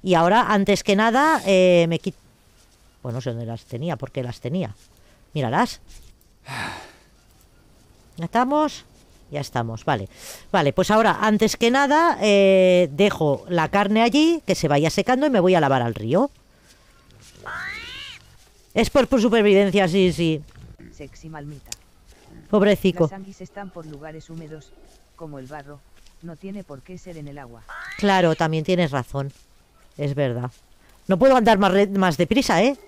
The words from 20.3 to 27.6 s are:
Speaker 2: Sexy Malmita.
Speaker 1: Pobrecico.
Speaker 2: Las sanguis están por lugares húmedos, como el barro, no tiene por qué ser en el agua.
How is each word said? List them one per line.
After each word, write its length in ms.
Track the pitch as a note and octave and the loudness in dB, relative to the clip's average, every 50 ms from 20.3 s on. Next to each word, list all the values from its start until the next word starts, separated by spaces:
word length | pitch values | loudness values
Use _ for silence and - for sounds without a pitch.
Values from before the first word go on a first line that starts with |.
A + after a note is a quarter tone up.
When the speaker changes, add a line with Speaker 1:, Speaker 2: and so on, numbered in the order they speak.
| D#3+ D3 D3+ - - - - - - _ - - | -2 -4 -6 -14 -20 -20 -20 -20 -20 _ -20 -20
Speaker 2:
Sexy 360 | - - C#3+ C#3 - - - D#3+ | -20 -20 -20 -20 -20 -20 -20 -18
Malmita. 420 | D#3 D3+ D3 D3 D3+ C3+ A#2 - - _ _ _ _ _ _ _ - _ - - - - - - | -18 -16 -16 -16 -18 -18 -18 -20 -20 _ _ _ _ _ _ _ -20 _ -20 -20 -20 -20 -8 -2
Speaker 1:
Pobrecico. 540 | - G#3 F#3+ G#3 G3+ - - F#3+ F3 F3 E3+ | 0 2 4 2 2 2 0 -2 2 2 -2
Speaker 2:
Las 60 | C#3+ | -2
sanguis 300 | F#3+ G3 G3 G3 F#3+ _ | -2 -10 -18 -20 -18 _
están 300 | F#3 - _ G3+ G3+ F#3 | -20 -18 _ -16 -16 -16
por 160 | - F3 D#3+ | -16 -18 -18
lugares 440 | D#3 D3+ C#3 D3+ D#3+ D#3+ D#3+ D3 _ | -16 -18 -16 -16 -16 -18 -18 -18 _
húmedos, 420 | E3 E3 E3 D3+ D#3 D#3 D3 - - _ - - _ _ _ _ _ | -18 -18 -16 -16 -18 -20 -20 -20 -20 _ -20 -20 _ _ _ _ _
como 240 | - E3+ D#3 D3 C#3 | -20 -18 -16 -16 -16
el 80 | C3 | -16
barro, 340 | B2+ D3 D3+ C#3+ C#3+ D3 C#3 _ _ _ - - - _ - | -16 -18 -18 -18 -20 -20 -20 _ _ _ -20 -20 -20 _ -20
no 140 | - E3+ E3 | -18 -18 -18
tiene 280 | D3+ - G3 G3 G#3 F3+ | -16 -16 -16 -14 -16 -16
por 180 | _ D3 C3 | _ -20 -20
qué 160 | - - F#3 E3+ | -18 -20 -20 -20
ser 180 | - F#3 E3+ D#3+ | -18 -18 -18 -16
en 100 | D3 C#3+ | -16 -16
el 100 | C#3 C#3+ | -16 -18
agua. 240 | C3+ A#2+ A#2 A#2 | -18 -20 -20 -20